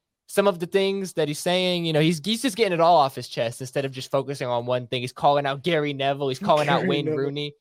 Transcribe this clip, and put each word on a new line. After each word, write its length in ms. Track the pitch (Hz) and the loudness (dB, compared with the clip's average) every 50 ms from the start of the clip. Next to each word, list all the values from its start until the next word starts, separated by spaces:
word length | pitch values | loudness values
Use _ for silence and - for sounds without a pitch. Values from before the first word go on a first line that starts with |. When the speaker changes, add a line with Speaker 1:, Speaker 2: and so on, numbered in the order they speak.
| _ _ _ _ _ - | _ _ _ _ _ -2
Speaker 1:
some 200 | - 196 202 202 | 0 2 2 2
of 120 | 185 165 | 2 0
the 60 | 175 | -6
things 460 | 170 - 196 190 196 196 196 190 175 - | -2 0 0 0 2 -2 -4 -6 -6 -2
that 140 | 165 156 147 | -2 -2 -2
he's 120 | 151 - | -2 -4
saying, 440 | - 180 175 185 185 180 180 175 170 | -2 0 0 0 2 0 0 0 -2
you 60 | 165 | 0
know, 80 | 156 147 | 2 2
he's, 200 | 156 160 180 151 139 | 2 2 2 0 -2
he's 180 | 196 220 226 | -4 -4 -2
just 140 | - 262 185 | -2 -2 0
getting 180 | 226 226 196 175 | 0 0 0 2
it 60 | 160 | 4
all 160 | 165 170 175 156 | 6 6 6 6
off 180 | 139 139 - | 4 4 0
his 120 | 127 127 - | -6 -12 -8
chest 320 | - 143 117 117 123 - | -6 -4 -4 -4 -4 -8
instead 240 | 131 127 - 147 135 | -12 -6 -4 -4 -4
of 80 | 139 | -4
just 200 | 131 131 - - | -6 -8 -6 -2
focusing 360 | - 139 131 131 143 139 143 123 | -2 -2 -2 -2 -6 -6 -4 -2
on 180 | 120 120 120 | -2 -2 0
one 220 | 123 127 127 123 - | 0 -2 -2 -2 -4
thing. 140 | 135 123 | -6 -6
He's 100 | 123 120 | -6 -6
calling 340 | - - - 147 143 147 143 | -6 0 2 4 4 4 2
out 160 | - - 143 | 0 -4 -2
Gary 300 | - 180 170 151 147 147 143 | -2 0 0 0 0 -2 -2
Neville. 360 | 135 135 139 143 139 143 135 | -2 -2 -2 -2 0 -2 -4
He's 100 | 131 131 | -4 -2
calling 300 | 196 180 160 151 151 147 | 2 2 4 4 4 2
out 100 | 139 127 | 2 2
Speaker 2:
Gary 80 | - - | 2 0
Speaker 1:
Wayne 160 | 139 143 139 | 0 0 -2
Speaker 2:
Neville. 140 | 151 156 135 | -2 -2 -2
Speaker 1:
Rooney. 340 | 135 143 139 147 147 147 143 _ | -4 -4 -4 -6 -8 -8 -10 _